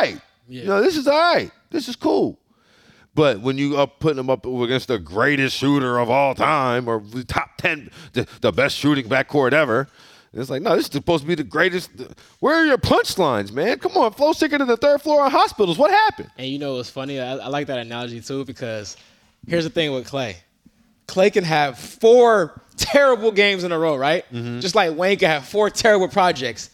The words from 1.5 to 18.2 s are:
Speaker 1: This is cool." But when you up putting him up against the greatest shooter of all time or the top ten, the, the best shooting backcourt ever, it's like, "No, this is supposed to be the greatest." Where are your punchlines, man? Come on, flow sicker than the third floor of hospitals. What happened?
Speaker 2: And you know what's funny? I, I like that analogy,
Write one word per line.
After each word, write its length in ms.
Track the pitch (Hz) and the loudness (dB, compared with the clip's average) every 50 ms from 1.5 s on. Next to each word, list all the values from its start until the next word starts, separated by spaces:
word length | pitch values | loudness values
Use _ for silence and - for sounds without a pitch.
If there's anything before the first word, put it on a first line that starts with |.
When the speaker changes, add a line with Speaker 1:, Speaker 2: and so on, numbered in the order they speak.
| - _ _ _ | -10 _ _ _
Speaker 1:
This 180 | - 330 247 240 | -8 -8 -6 -8
is 60 | 247 | -8
cool." 460 | - - 311 - - 185 - - - _ _ _ _ _ _ _ _ _ _ _ _ _ _ - | -4 -2 0 0 0 0 -2 -4 -8 _ _ _ _ _ _ _ _ _ _ _ _ _ _ -2
But 260 | 139 151 143 120 98 | 2 2 2 2 0
when 160 | 110 131 135 | -2 -4 -2
you 200 | 135 143 143 143 | -2 -2 -2 0
up 240 | 139 143 131 - - | 0 -2 -2 -2 -4
putting 180 | 147 160 147 131 | -2 -2 -2 -2
him 120 | 127 131 | -2 -2
up 140 | 131 123 - | -2 -2 -4
against 420 | 123 127 123 123 117 131 127 - - | -6 -4 -4 -2 -2 -2 -2 -2 -2
the 100 | 127 104 | -4 -4
greatest 580 | 82 76 87 101 120 143 147 139 135 127 - | -6 -4 -2 0 0 2 2 0 0 -2 -2
shooter 420 | - 131 139 143 143 131 123 123 123 | -2 0 0 2 2 0 0 0 0
of 100 | 120 110 | 0 2
all 240 | 120 135 143 139 123 | 2 2 2 0 0
time 540 | - - 139 156 147 131 127 117 123 127 117 | 0 0 0 2 0 0 0 -2 -2 -2 -4
or 100 | 117 110 | -4 -6
the 240 | 104 104 110 127 | -6 -10 -12 -12
top 280 | 123 - - - - - _ | -10 -6 -6 -6 -6 -6 _
ten, 320 | - - 180 165 147 120 - - - - - - | -6 -4 -4 -4 -6 -8 -16 -20 -20 -20 -8 -6
the, 120 | 120 110 - - - | -6 -6 -6 -6 -4
the 100 | - 117 | -2 -2
best 260 | 92 80 131 143 - | 0 0 0 -2 -2
shooting 280 | - - 143 151 139 123 107 | -2 0 0 0 0 -2 -2
backcourt 440 | 123 131 139 - - 147 135 123 | -2 -2 -2 0 0 0 2 2
ever, 340 | 135 156 156 131 110 123 139 - _ _ - - - - _ _ | 2 2 2 2 0 -2 -2 -4 _ _ -20 -20 -20 -20 _ _
it's 160 | - - 131 127 | -12 -12 -10 -8
like, 140 | 135 131 | -8 -4
"No, 140 | 156 165 165 | -2 0 0
this 100 | 208 311 | 0 0
is 60 | - | -2
supposed 300 | - 143 127 - 170 156 135 | -6 -6 -2 -2 -2 -2 -2
to 40 | 151 | -2
be 60 | 175 | -4
the 60 | 156 147 | -4 -4
greatest." 460 | 101 - 151 175 185 175 180 - - - - 123 - - - - _ _ _ | -4 -2 -2 0 0 -2 -4 -8 -10 -14 -18 -18 -18 -20 -20 -20 _ _ _
Where 160 | - 254 311 | 0 0 2
are 100 | 330 330 | 2 2
your 140 | 311 269 233 | 2 2 2
punchlines, 720 | - - 277 392 466 - - - 180 147 123 104 101 98 | 2 2 2 2 2 0 -2 0 0 0 0 0 -2 -4
man? 300 | 104 131 165 220 277 269 | -4 -4 -2 -2 -2 -4
Come 160 | - 359 - | -4 -2 0
on, 160 | 370 277 226 | 0 0 0
flow 200 | 202 - 285 302 | 0 0 0 0
sicker 260 | 330 - 320 311 285 285 | 2 0 -2 -2 0 0
than 100 | 277 247 | 0 0
the 80 | 233 | 0
third 260 | 226 - 285 285 285 | 2 2 2 2 2
floor 240 | - 311 294 294 277 | 0 0 2 2 2
of 60 | 269 | 2
hospitals. 440 | 277 330 381 - - - 208 175 165 | 2 2 2 0 0 0 0 0 2
What 140 | 160 277 311 | 2 2 4
happened? 400 | 381 415 440 427 - - 190 - _ - | 4 4 2 2 0 -4 -10 -16 _ -12
Speaker 2:
And 80 | 131 | -10
you 120 | 131 139 143 | -8 -8 -6
know 160 | 147 139 135 | -6 -6 -6
what's 120 | 127 120 - | -6 -8 -10
funny? 300 | - 135 131 139 143 135 | -10 -10 -10 -8 -8 -8
I, 120 | 123 123 131 | -8 -8 -8
I 100 | 135 101 123 | -8 -8 -6
like 180 | 139 143 147 | -6 -6 -6
that 120 | 135 135 123 | -6 -6 -8
analogy, 400 | 117 113 117 120 123 120 117 117 | -8 -8 -10 -10 -10 -10 -12 -12